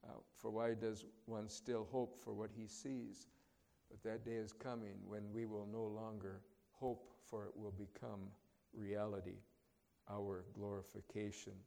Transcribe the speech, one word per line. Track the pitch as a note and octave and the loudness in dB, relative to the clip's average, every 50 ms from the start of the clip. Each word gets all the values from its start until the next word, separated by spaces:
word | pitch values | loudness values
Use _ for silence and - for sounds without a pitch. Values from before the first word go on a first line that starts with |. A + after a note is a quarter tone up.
| - | -10
uh, | - - - - - - | -8 -10 -10 -10 -12 -18
for | - - A2+ | -2 0 4
why | G#2+ A2 A#2 A#2 A#2 | 6 6 8 8 6
does | G#2+ G#2+ A2+ A2 G#2 - - - - - | 6 4 2 2 2 -4 -10 -14 -14 -6
one | - A2+ A2 G#2+ G#2+ | -2 0 0 0 0
still | G#2 - - - B2 A2+ G#2+ G#2+ | -4 -6 0 4 4 4 4 4
hope | - C3 B2 A#2 - - - | 4 4 4 4 0 -6 -4
for | - G#2+ | -2 0
what | G2+ A2 A2 A2 | 0 0 0 -2
he | A2+ A2 | -4 -6
sees? | G#2+ - - - C3+ C3+ B2+ A#2 A2+ G2 - - - - - - - - _ - _ - _ _ - | -6 -6 -4 -2 0 0 0 0 -2 -6 -8 -12 -16 -18 -20 -20 -20 -20 _ -20 _ -20 _ _ -18
But | - G#2 - | -16 -4 0
that | A2 A2 A2 A2 | 0 0 0 0
day | A#2 A2+ | 2 2
is | A2+ A2 G#2 - | 2 2 0 -2
coming | - - C3 B2 A#2 A2 G#2 G2 G2 G2 | -4 -2 0 0 0 0 -2 -4 -6 -4
when | F#2+ G#2 G#2+ G#2 G#2 G#2+ | -2 -2 -2 -2 0 0
we | A2+ A#2 | 2 2
will | A2 G#2+ G#2 G#2 | 2 2 0 0
no | G2+ G#2+ A2+ A2+ | 0 0 2 2
longer | G#2+ G#2 G#2+ A2 A2 A2 G#2+ G2 G2 F#2+ G2 - - - - - - | 2 2 0 -2 -2 -2 -2 -2 -4 -4 -6 -10 -14 -20 -20 -20 -20
hope, | _ - C3+ B2+ A#2+ - - - - - - | _ 0 2 2 2 2 -4 -14 -16 -18 -12
for | - - A2 G#2 | -4 -2 -2 -2
it | G2+ - | -2 -4
will | - G#2+ G#2 F#2+ | -4 -4 -2 -2
become | F#2+ G2+ G2 - - - A#2+ G#2+ G2 G2 G2 G2 - - - - _ _ _ - | -2 -4 -6 -6 -8 -6 -4 -4 -4 -4 -6 -8 -12 -18 -20 -20 _ _ _ -6
reality, | A2+ G#2+ G2 G2+ G#2 G#2 G#2+ G2+ G2 F#2 F2+ G2 G2 G2+ - - - _ _ _ _ _ _ _ _ _ - | -4 0 2 4 4 4 2 2 0 -2 -4 -6 -8 -10 -16 -20 -20 _ _ _ _ _ _ _ _ _ -4
our | G2+ G#2 G2+ G2+ G2 F2+ F2+ - G#2 | 0 0 2 2 2 0 -2 -6 -4
glorification. | G#2 G2+ G2+ G2+ G2 F#2+ - - G2+ F#2+ - - G#2+ G#2+ G#2 G#2 - - - F#2+ F#2+ F#2+ | -2 0 0 0 0 -2 -4 -8 -10 -10 -4 -2 0 0 0 0 -2 -6 -8 -8 -10 -12